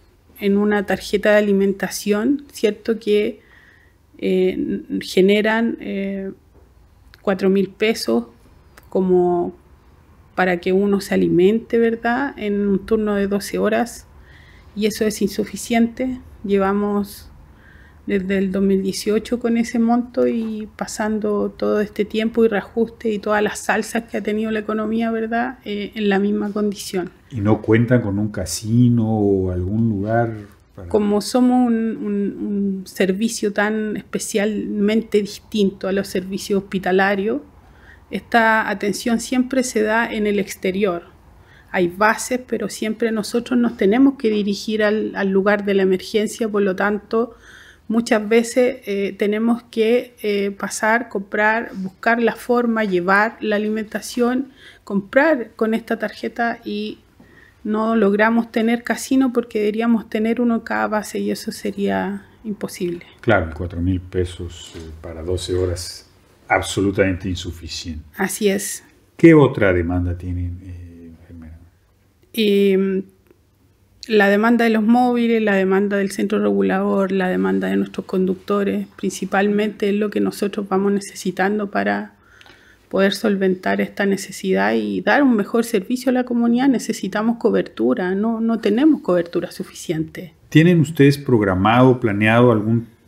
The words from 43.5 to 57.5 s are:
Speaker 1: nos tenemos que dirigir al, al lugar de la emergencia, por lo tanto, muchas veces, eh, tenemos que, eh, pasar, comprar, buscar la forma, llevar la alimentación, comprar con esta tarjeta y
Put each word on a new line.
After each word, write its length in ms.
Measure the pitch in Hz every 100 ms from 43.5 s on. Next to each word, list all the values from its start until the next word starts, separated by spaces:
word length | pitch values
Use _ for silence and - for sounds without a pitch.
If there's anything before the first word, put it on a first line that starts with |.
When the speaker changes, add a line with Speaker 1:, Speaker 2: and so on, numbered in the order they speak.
| 247
Speaker 1:
nos 180 | 233 233
tenemos 420 | 196 233 269 269
que 100 | 220
dirigir 540 | 214 202 196 - 214
al, 320 | 214 214 208
al 160 | - 196
lugar 340 | 190 196 208
de 100 | 202
la 100 | 196
emergencia, 640 | 190 190 - 220 220 - 226
por 120 | 202
lo 160 | 202 190
tanto, 580 | 202 208 - 226 233 - - - - - -
muchas 380 | 220 233 220 208
veces, 520 | 226 233 262 247 254 -
eh, 280 | 196 196 196
tenemos 440 | 208 214 233 233 -
que, 440 | 226 220 247 247 -
eh, 280 | 214 202 202
pasar, 580 | 202 196 - 214 233 247
comprar, 640 | 208 196 208 214 220 -
buscar 480 | 190 190 - 233 233
la 140 | 226 214
forma, 480 | - 240 240 220
llevar 540 | 220 180 175 196 220 -
la 160 | 214 208
alimentación, 960 | 214 214 214 214 - - 240 254 277 - - -
comprar 680 | - 202 196 262 311 294 220 -
con 160 | 220
esta 260 | 220 - 226
tarjeta 640 | 214 - 226 220 233 233
y 340 | 208 208 214 - _ _ - - -